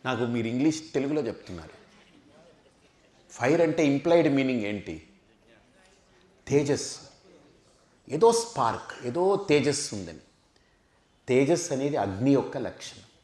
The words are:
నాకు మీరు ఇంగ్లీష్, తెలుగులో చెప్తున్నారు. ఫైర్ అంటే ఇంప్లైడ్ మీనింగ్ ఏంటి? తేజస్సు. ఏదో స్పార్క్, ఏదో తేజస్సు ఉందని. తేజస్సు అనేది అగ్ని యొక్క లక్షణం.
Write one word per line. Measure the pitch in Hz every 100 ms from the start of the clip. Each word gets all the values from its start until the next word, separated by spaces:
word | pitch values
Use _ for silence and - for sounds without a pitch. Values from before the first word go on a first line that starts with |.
నాకు | 127 120
మీరు | 120 120 113
ఇంగ్లీష్, | 123 151 151 -
తెలుగులో | 139 139 151
చెప్తున్నారు. | 117 - - 87 78 - - - _ _ _ - - _ _ _ _ _ _ _ _
ఫైర్ | - 120 165
అంటే | 165 151
ఇంప్లైడ్ | 147 139 170 170 156
మీనింగ్ | 139 131 123
ఏంటి? | 104 104 87 80 - _ _ _ _ 113 _ _ _ _ _ _ _ _ -
తేజస్సు. | 143 143 143 - - - _ _ - _ _ _ _ _ _ -
ఏదో | 151 226
స్పార్క్, | 233 - - 117 104 - - 123
ఏదో | 160 190 196 196
తేజస్సు | 147 135 143 -
ఉందని. | 107 85 76 _ _ _ _ _ _ _ _ _ _ -
తేజస్సు | 127 139 170 -
అనేది | 135 143 143
అగ్ని | 101 95 131
యొక్క | 139 - 139
లక్షణం. | 101 - - - - _